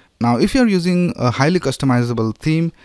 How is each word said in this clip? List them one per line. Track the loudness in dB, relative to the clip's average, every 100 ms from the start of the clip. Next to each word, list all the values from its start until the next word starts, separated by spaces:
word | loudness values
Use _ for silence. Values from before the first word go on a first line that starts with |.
| _ -4
Now, | 0 0
if | 0 2
you're | 2
using | 2 0 0 0 -2
a | -2
highly | 0 0 0
customizable | -2 -2 0 2 0 -2 -4 -4
theme, | -2 -2 -2 -6